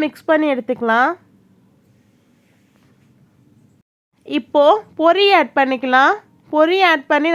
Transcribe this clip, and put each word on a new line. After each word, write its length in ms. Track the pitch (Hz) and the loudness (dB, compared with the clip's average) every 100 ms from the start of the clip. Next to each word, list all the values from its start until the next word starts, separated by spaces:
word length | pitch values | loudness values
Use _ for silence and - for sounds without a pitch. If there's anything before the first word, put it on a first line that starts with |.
மிக்ஸ் 220 | 302 - - | -2 -6 -4
பண்ணி 160 | 311 302 | -2 -2
எடுத்துக்கலாம். 580 | 254 240 247 233 226 262 359 _ _ _ _ _ _ _ _ _ _ _ _ _ _ _ _ _ _ _ _ _ _ _ _ _ _ _ _ _ _ - 285 | -4 -6 -6 -2 0 -2 -4 _ _ _ _ _ _ _ _ _ _ _ _ _ _ _ _ _ _ _ _ _ _ _ _ _ _ _ _ _ _ -10 -10
இப்போ 240 | - 294 294 427 427 - | -4 2 2 2 -2 -2
பொரி 260 | 320 370 403 370 | 0 2 2 2
ஆட் 140 | 262 - | 0 -2
பண்ணிக்கலாம். 560 | 262 254 269 254 285 415 - _ _ | -2 -4 0 2 2 -2 -8 _ _
பொரி 260 | 302 320 370 370 | 0 0 2 0
ஆட் 160 | 311 269 | 0 -2
பண்ணி 180 | 294 311 | -2 0